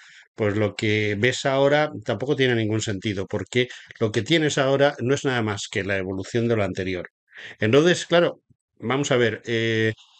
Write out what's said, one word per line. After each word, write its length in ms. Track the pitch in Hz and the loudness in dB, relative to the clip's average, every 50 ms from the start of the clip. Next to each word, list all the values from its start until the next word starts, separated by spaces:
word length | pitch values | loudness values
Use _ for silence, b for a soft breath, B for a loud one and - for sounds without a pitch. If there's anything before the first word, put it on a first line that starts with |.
| b b b b b b _ | b b b b b b _
pues 200 | - 107 104 98 | -2 -2 0 2
lo 200 | 107 107 98 - | 2 0 0 0
que 400 | - 117 107 107 107 107 104 104 101 | -2 0 0 2 2 0 0 0 0
ves 280 | 120 127 120 - - | 0 0 0 0 -2
ahora 440 | 139 135 135 139 143 147 147 151 151 151 107 - | 0 2 4 4 4 4 4 2 0 -4 -8 -6
tampoco 320 | - 117 101 131 135 147 | -6 -4 -4 -2 -2 0
tiene 180 | 127 131 127 120 | 0 2 2 2
ningún 260 | 117 110 104 110 110 | 0 0 0 -2 -2
sentido, 460 | - 113 101 95 95 110 98 98 95 | -2 -4 -6 -4 -4 -4 -4 -4 -6
porque 400 | - - 104 101 - - 123 123 B B B B B B - | -6 -6 -6 -6 -2 -2 -2 -2 B B B B B B -4
lo 140 | 117 107 - | -4 -2 0
que 100 | 120 104 | -2 0
tienes 340 | - 160 165 151 143 - | 2 2 2 2 0 0
ahora 380 | 151 135 135 139 135 139 147 143 - | 0 2 2 4 4 4 2 2 0
no 140 | 117 123 139 | -2 -2 -2
es 100 | - - | 0 0
nada 180 | 139 127 120 113 | -2 -2 0 -2
más 240 | 107 101 98 - - | -2 -4 -6 -8 -6
que 140 | - 107 90 | -6 -4 -2
la 140 | 98 98 | -2 -2
evolución 500 | 95 92 95 95 95 95 - - 117 117 | -2 -4 -4 -6 -8 -8 -4 -2 -2 0
de 80 | 117 117 | 2 0
lo 80 | 107 98 | 0 0
anterior. 460 | 92 87 98 92 92 92 87 82 - _ _ _ B B B B B B B | -2 -2 -4 -4 -4 -6 -6 -8 -12 _ _ _ B B B B B B B
Entonces, 480 | - 107 127 143 160 180 170 - - | 0 4 4 6 6 4 2 2 0
claro, 340 | - 165 175 175 - - - _ _ _ _ _ _ _ _ | 2 2 2 4 2 -2 -6 _ _ _ _ _ _ _ _
vamos 320 | 110 113 127 139 143 143 | -4 -2 -2 -2 0 2
a 60 | 135 | 2
ver, 260 | 123 120 110 104 - - | 4 4 2 0 -2 -6
eh, 480 | 113 117 113 113 113 113 110 110 110 110 b b b b | -4 -2 -2 0 0 0 2 0 0 -2 b b b b